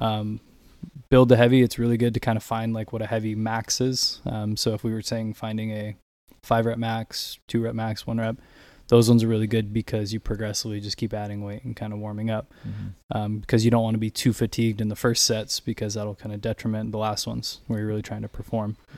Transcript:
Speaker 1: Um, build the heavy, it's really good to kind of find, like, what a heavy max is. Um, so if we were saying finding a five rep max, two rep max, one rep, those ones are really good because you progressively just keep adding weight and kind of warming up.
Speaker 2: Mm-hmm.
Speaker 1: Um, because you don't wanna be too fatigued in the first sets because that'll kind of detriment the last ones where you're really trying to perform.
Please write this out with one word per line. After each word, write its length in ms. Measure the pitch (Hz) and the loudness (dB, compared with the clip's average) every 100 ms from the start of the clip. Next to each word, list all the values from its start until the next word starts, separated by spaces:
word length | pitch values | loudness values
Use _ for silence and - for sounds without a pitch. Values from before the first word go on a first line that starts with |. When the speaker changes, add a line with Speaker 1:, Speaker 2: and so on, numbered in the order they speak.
Speaker 1:
Um, 400 | 113 107 104 113 - - - - - 147 - | -2 -2 -4 -6 -12 -20 -20 -20 -20 -18 4
build 180 | 127 123 | 8 10
the 80 | 117 | 8
heavy, 260 | 120 131 | 8 6
it's 160 | 120 - | 6 2
really 180 | 117 117 | 0 2
good 180 | 120 | 2
to 60 | 117 | 0
kind 160 | - 110 | 0 -2
of 60 | |
find, 300 | - 113 113 | -2 -4 -2
like, 200 | 113 107 | -4 -4
what 100 | 110 | -6
a 40 | 107 | -2
heavy 280 | 113 110 | -2 -2
max 460 | 107 110 113 110 - | -2 -2 -2 -2 -2
is. 400 | 127 127 - - - | 0 0 -2 -4 -6
Um, 300 | 110 104 107 | -4 -2 -2
so 180 | - | -2
if 100 | 107 | -2
we 80 | 117 | -2
were 100 | 110 | -4
saying 320 | - 117 110 | -4 -4 -4
finding 360 | 107 113 110 110 | -6 -6 -4 -4
a 240 | 107 107 104 _ _ _ _ | -6 -8 -10 _ _ _ _
five 240 | - 117 113 | 0 2 2
rep 120 | 117 | 0
max, 600 | 113 113 110 - - - - | -2 -4 -6 -8 -10 -12 -4
two 140 | 117 | -2
rep 120 | 113 | -2
max, 320 | 113 113 110 - | -2 -4 -6 -4
one 120 | 113 | -2
rep, 180 | 113 117 - - - - - | -2 -4 -12 -20 -20 -20 6
those 200 | 120 113 | 8 10
ones 140 | 120 | 8
are 60 | 113 | 6
really 180 | 110 110 | 2 2
good 260 | 113 104 | 0 0
because 420 | 110 - 110 101 | -2 -2 -2 -2
you 60 | 110 | -4
progressively 600 | - 104 107 104 110 104 | -4 -4 -4 -6 -6 -6
just 160 | 104 - | -6 -6
keep 160 | 110 | -4
adding 300 | 107 104 101 | -4 -6 -8
weight 200 | 101 107 | -8 -10
and 120 | 123 113 | -10 -8
kind 160 | 110 | -8
of 60 | 104 | -8
warming 320 | 107 104 113 | -8 -4 -2
up. 220 | 110 - - 107 | -4 -6 -12 -12
Speaker 2:
Mm-hmm. 520 | 101 98 - - 110 | -10 -10 -12 -6 -4
Speaker 1:
Um, 200 | 104 107 | -2 -4
because 260 | - 117 | 2 4
you 60 | 113 | 4
don't 120 | 117 | 4
wanna 160 | 113 110 | 2 0
be 120 | 110 | -2
too 220 | - 123 | 0 0
fatigued 480 | 110 113 - 113 104 | 2 0 0 0 0
in 80 | 107 | -4
the 80 | 107 | 0
first 280 | - 117 - | 0 2 2
sets 340 | 110 107 - | 0 -4 -6
because 340 | - 113 107 | -6 -4 -4
that'll 200 | 104 104 | -4 -6
kind 200 | 101 107 | -8 -10
of 60 | 104 | -6
detriment 520 | 113 107 113 110 110 | -4 -4 -2 -2 -2
the 60 | 107 | -2
last 280 | 107 104 - | -2 -2 -4
ones 340 | 120 - - - | -6 -8 -8 -6
where 140 | 110 | -4
you're 80 | 107 | -2
really 120 | 107 | -2
trying 200 | - 107 | -4 -8
to 60 | 107 | -8
perform. 480 | - - 113 107 110 _ | -10 -6 -4 -2 -6 _